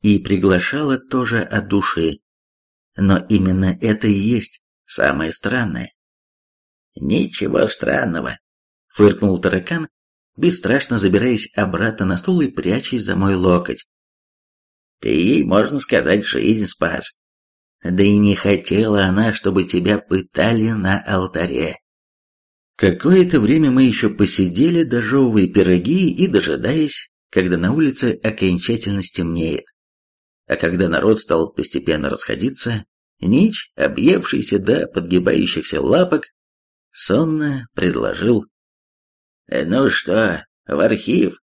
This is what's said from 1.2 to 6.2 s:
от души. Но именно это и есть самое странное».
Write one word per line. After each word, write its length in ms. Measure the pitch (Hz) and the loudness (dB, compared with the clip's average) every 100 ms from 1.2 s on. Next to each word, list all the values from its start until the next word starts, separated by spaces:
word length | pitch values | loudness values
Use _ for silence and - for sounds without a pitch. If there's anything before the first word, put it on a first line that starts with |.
| 120 113 | -2 -4
от 260 | - 107 98 | -2 -6 -2
души. 520 | 101 - - 80 69 _ _ _ _ _ _ _ - | -2 0 -2 -2 -4 _ _ _ _ _ _ _ -2
Но 220 | 98 95 - | 2 2 2
именно 480 | 104 92 92 95 90 | 0 2 0 0 0
это 260 | 113 107 113 | -2 0 0
и 60 | |
есть 500 | 98 104 120 - - _ _ _ | 0 0 -2 -4 -14 _ _ _
самое 460 | - 71 71 82 | -2 0 0 -4
странное». 600 | - 98 127 110 64 60 _ _ _ | -6 -4 -4 -4 -6 -10 _ _ _